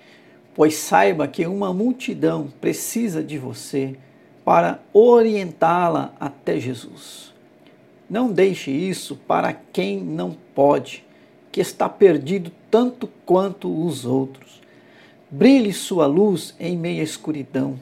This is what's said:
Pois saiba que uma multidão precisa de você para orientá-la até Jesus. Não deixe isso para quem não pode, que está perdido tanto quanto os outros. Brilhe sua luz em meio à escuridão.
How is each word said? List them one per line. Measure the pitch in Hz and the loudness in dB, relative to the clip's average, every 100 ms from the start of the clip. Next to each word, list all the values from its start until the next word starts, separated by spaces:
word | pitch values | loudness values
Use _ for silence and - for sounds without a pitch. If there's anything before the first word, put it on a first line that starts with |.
| _ - _ _ _ | _ -20 _ _ _
Pois | - 156 156 | 2 2 2
saiba | - 202 196 165 143 | 0 2 4 2 -4
que | - 170 | -4 -4
uma | 202 196 | -4 -4
multidão | 180 240 247 - 165 160 165 143 - | -2 -2 -2 -8 -4 -2 -2 -6 -6
precisa | 175 156 - 226 233 160 | -6 -4 -6 -6 -4 -6
de | 147 147 | -8 -10
você | 127 117 - 143 135 135 - _ _ _ | -12 -14 -8 -6 -6 -8 -20 _ _ _
para | - 170 170 - - | 0 2 2 -4 2
orientá-la | 202 240 240 226 208 180 - 165 175 170 151 135 - | 6 8 6 4 0 -6 -2 0 2 0 0 -4 -10
até | 143 - - 160 | -12 -8 -6 -4
Jesus. | 123 123 - - - - - _ _ _ _ _ _ _ - | -6 -10 -14 -20 -20 -20 -20 _ _ _ _ _ _ _ -8
Não | 202 254 | -2 0
deixe | 180 190 175 - | 2 2 2 -4
isso | 135 190 175 - 131 | -4 -4 -6 -10 -10
para | - 175 160 | -2 0 0
quem | 156 - - 190 196 | -6 -8 -6 -4 -6
não | 180 160 180 160 - | -6 -6 -8 -10 -8
pode, | - 139 143 - - _ _ _ _ _ | 2 4 2 -2 -14 _ _ _ _ _
que | - | -4
está | 180 - 190 | -4 -4 -4
perdido | - 196 147 131 196 170 - _ | 4 6 6 0 -6 -6 -16 _
tanto | 220 247 247 - - - | 2 2 -4 -12 -10 0
quanto | 180 196 180 180 165 170 | 2 2 -4 -6 -4 -4
os | 127 120 | -4 -2
outros. | 131 135 - - _ _ _ _ _ - _ _ | -2 -2 -10 -20 _ _ _ _ _ -20 _ _
Brilhe | 139 226 277 208 | 4 6 6 2
sua | - - 185 143 | -4 -4 0 2
luz | 160 208 180 - - | 4 2 0 -6 -10
em | 170 175 | -8 -6
meio | 170 170 | -4 -4
à | |
escuridão. | 156 - - 147 123 135 139 131 | -6 -6 -8 -8 -6 -4 -4 -8